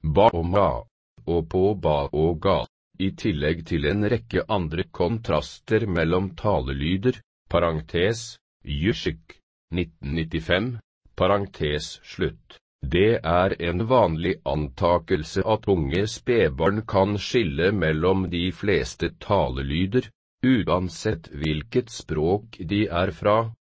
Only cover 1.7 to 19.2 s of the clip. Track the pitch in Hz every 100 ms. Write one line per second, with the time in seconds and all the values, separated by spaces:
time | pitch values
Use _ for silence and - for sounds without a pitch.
1.7 | 104 80 73 71 73 78 80 98 85 -
2.7 | _ _ _ 95 - 113 78 73 85 80
3.7 | 82 71 101 104 117 - 90 - 104 82
4.7 | 80 95 - 87 113 117 78 - - -
5.7 | 110 107 82 80 90 95 90 107 87 65
6.7 | 69 78 95 117 127 _ _ _ 87 85
7.7 | 80 80 85 95 113 - - _ _ -
8.7 | 71 87 - - 80 _ - _ _ _
9.7 | 85 82 _ 71 78 82 80 80 90 117
10.7 | 120 _ _ _ - 92 101 98 - 76
11.7 | 73 - - - - 78 - _ - _
12.7 | _ 71 85 104 117 82 87 95 - 85
13.7 | 87 110 127 95 80 90 - - 73 73
14.7 | - 90 87 82 90 78 98 95 107 -
15.7 | 92 69 82 107 - - 120 82 65 80
16.7 | 104 107 98 98 104 - 127 98 71 87
17.7 | 104 80 78 87 95 90 85 90 90 101
18.7 | 90 64 - 85 -